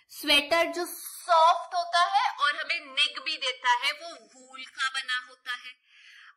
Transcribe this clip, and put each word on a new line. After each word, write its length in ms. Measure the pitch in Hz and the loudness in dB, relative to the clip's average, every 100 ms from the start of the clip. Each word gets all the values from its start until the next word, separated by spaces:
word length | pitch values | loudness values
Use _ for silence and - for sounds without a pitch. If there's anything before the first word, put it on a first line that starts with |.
| _ | _
sweater 560 | - 294 294 285 339 330 | -10 2 2 4 2 2
जो 200 | 330 349 | -2 -8
soft 920 | - - - - 330 330 349 - 359 | -8 -14 -14 2 6 6 4 0 -4
होता 240 | 349 349 | 0 2
है 320 | 370 392 508 | 4 4 2
और 240 | - 294 320 | 0 -2 -2
हमें 240 | 311 466 | -4 -4
neck 420 | 294 269 285 - 269 | -4 -2 -2 -2 -8
भी 120 | 311 | -4
देता 360 | 523 508 480 | -4 -2 0
है, 180 | 480 554 | 2 0
वो 180 | 587 339 | -6 -10
wool 540 | 277 - - 262 - | -16 -20 -20 -20 -18
का 260 | - - - | -18 -4 -2
बना 380 | - - 247 254 | -2 -4 -6 -6
होता 220 | 254 - | -18 -10
है। 340 | 240 247 240 _ _ - - - | -10 -10 -20 _ _ -20 -20 -20